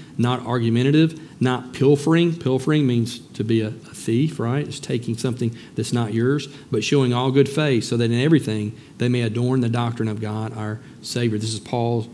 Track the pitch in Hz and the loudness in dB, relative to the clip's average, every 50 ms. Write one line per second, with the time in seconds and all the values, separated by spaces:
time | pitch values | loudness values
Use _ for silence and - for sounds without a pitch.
0 | - - - - 117 123 127 123 - 117 123 123 117 117 113 120 127 139 143 156 | -14 -12 -4 -2 0 0 0 -2 -2 -2 -2 0 2 2 2 4 4 4 6 6
1 | 160 160 160 - - - - - 127 127 127 123 - - - - 139 135 147 139 | 4 4 2 -4 -16 -18 -4 -2 0 0 0 -2 -6 -10 -4 2 4 4 4 4
2 | - 160 160 170 170 170 165 170 - 131 131 131 131 160 151 151 143 127 123 117 | 4 2 4 4 4 2 0 -2 -2 0 0 0 0 2 2 2 2 2 2 2
3 | 113 113 - - - - - - 107 110 117 113 110 107 - - - - - - | 0 -2 -4 -10 -16 -18 -8 -6 -2 0 2 2 2 -2 -6 -10 -14 -16 -16 -8
4 | - - 110 120 135 156 - - 117 117 123 143 156 147 143 - - - 127 117 | -4 0 2 2 2 0 0 -2 -2 -2 0 -2 -2 -4 -8 -12 -6 -4 -4 -4
5 | 120 - 110 110 - 131 113 120 123 113 113 - - - - - 113 - - 120 | -2 -4 -6 -2 -2 -4 -2 -2 -2 -4 -4 -6 -16 -12 -8 -6 -4 -2 -2 -2
6 | 117 107 104 113 117 127 143 151 - - - - - - 131 113 104 - 143 143 | -2 0 0 0 2 2 0 0 -4 -8 -16 -20 -10 -4 -4 -4 0 2 2 2
7 | 131 123 120 120 127 131 131 139 139 - - 156 151 147 127 113 110 - 123 117 | 2 2 2 0 0 2 4 4 4 4 2 0 0 2 0 0 0 -2 0 0
8 | 120 113 117 120 131 156 165 156 151 - 110 107 104 104 - - - - - - | 0 2 2 2 4 4 4 4 4 0 -4 -4 -4 -6 -8 -10 -18 -20 -6 -2
9 | 120 123 123 123 120 110 107 120 120 123 131 131 120 117 117 120 120 117 117 117 | 0 0 0 0 0 -2 0 0 0 0 2 2 0 0 0 0 -2 -2 -2 -2
10 | 113 110 107 107 110 104 104 110 110 110 110 113 107 107 107 110 - - - - | -4 -4 -2 -4 -6 -6 -4 -4 -6 -6 -6 -6 -6 -6 -6 -8 -10 -18 -20 -16
11 | - - - 123 120 117 107 107 107 110 110 104 - - - 120 117 117 120 117 | -12 -6 -2 0 0 0 0 0 -2 -2 -4 -4 -6 -4 -2 -2 0 0 0 -2
12 | 110 - | -4 -6